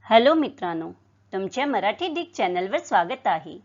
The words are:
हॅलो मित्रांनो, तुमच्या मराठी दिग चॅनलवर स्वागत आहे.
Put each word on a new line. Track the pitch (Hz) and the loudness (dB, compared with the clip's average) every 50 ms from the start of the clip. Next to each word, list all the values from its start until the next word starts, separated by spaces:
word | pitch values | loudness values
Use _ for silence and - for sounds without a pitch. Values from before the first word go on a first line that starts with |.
| _ - | _ 6
हॅलो | 220 233 240 277 320 | 6 6 8 6 4
मित्रांनो, | 320 285 - - - 190 175 165 165 160 170 180 _ _ _ _ _ _ _ - | 4 0 -2 -4 -6 -6 -6 -6 -6 -8 -10 -14 _ _ _ _ _ _ _ -6
तुमच्या | 190 196 185 - 254 269 | -6 -6 -4 -4 -4 -2
मराठी | 285 262 269 190 202 220 - 339 | -2 -2 0 0 -2 -2 -2 -6
दिग | 381 302 339 330 339 | -6 -4 -6 -8 -8
चॅनलवर | _ - 214 180 180 180 180 190 233 | _ -4 -2 -2 0 -2 -4 -2 -4
स्वागत | 339 339 - 226 185 170 175 262 262 - | -6 -4 0 0 0 0 0 -6 -4 -2
आहे. | 208 170 160 139 160 156 - | -2 -2 -2 -4 -12 -18 -18